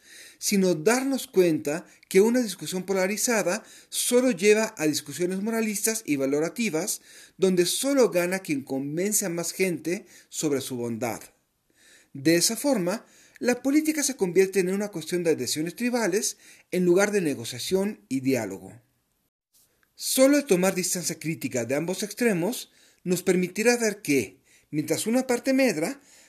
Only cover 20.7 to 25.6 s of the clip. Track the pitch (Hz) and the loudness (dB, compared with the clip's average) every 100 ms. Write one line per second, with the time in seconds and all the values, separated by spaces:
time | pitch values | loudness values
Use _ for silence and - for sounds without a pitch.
20.7 | 180 170 185 156 165 151 160 127 123 117 | 0 -4 -4 -6 -6 -6 -6 -4 -4 -2
21.7 | 139 165 185 208 - 240 180 180 247 - | -2 -2 -6 -8 -2 0 2 -2 -4 -12
22.7 | _ _ _ 175 175 190 180 180 - 226 | _ _ _ -4 -2 2 2 0 0 0
23.7 | 240 226 202 - 139 104 - _ _ _ | 2 0 -2 0 0 0 -8 _ _ _
24.7 | 147 151 156 214 247 254 240 269 262 | -6 -2 -4 0 -2 0 -2 0 2